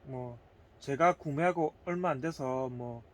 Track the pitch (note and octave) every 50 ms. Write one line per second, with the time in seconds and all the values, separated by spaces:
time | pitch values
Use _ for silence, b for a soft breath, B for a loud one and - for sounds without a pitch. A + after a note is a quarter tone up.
0 | - C#3+ C3 B2+ B2 B2 A#2+ A#2 - - - - - - - - - - C#3 B2+
1 | E3 F3 E3+ - - D#3 C#3 C#3+ E3 F3+ F3+ F3 D#3+ D#3 - - - - F3 F3
2 | F3+ F3 D3+ C3 B2+ E3 D#3 - C#3 B2+ B2+ C3 C3 C3 B2 B2 B2 A#2+ A#2+ A#2
3 | A#2 -